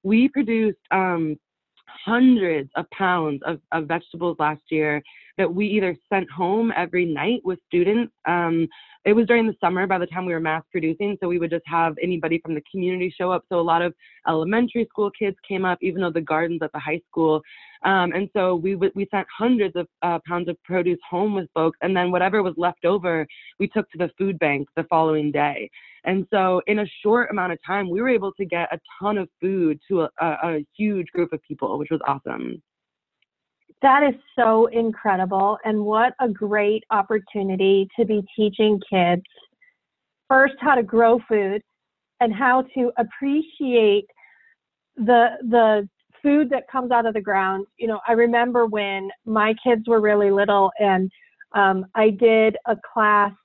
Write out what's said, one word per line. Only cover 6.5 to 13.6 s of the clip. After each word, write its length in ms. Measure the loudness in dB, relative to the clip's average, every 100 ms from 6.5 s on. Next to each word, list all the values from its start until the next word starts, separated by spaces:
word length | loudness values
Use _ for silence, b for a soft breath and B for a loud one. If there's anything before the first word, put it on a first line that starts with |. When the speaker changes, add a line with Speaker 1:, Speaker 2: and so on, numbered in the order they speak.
| 0 0 -2
Speaker 1:
every 280 | -2 -2
night 360 | -2 -2 -2 -2
with 140 | -4 -8 _
students. 460 | 0 2 0 -2 _ -4
Um, 420 | -2 0 0 -2 B B B
it 80 | 2
was 120 | 2 4
during 200 | 2 2
the 100 | 0
summer 260 | -2 -2 -2
by 120 | -2
the 80 | -4
time 200 | -6 -6
we 60 |
were 80 | -4
mass 220 | -4 -6 -6
producing, 460 | -4 -4 -4 -6 -4
so 60 | -4
we 120 | -4
would 120 | -2
just 160 | -6 -4
have 280 | -2 -2 -2
anybody 380 | -6 -4 -4 -4
from 160 | -4
the 80 | -8 _
community 420 | -6 -4 -4 -6 -4
show 160 | -2
up. 120 | -2 _
So 100 |
a 20 | -4